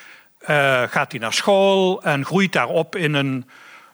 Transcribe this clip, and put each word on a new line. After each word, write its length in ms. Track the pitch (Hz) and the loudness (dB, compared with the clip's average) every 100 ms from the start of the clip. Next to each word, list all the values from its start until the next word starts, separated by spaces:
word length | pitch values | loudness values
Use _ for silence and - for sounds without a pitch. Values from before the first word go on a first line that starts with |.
| - - _ _ | -20 -20 _ _
eh, 440 | - 147 139 131 | -2 0 2 0
gaat 280 | 117 160 139 | 0 -2 -4
hij 100 | 123 | -6
naar 120 | 113 | -6
school 720 | - - 196 196 196 185 185 | -2 2 4 4 4 2 0
en 220 | 170 143 | -2 -2
groeit 280 | 135 180 190 | 0 0 0
daar 160 | 151 123 | 0 0
op 280 | 175 165 202 | -2 -2 -4
in 180 | 151 | -2
een 340 | 143 139 131 123 - - - - | 0 -2 -4 -8 -18 -20 -20 -20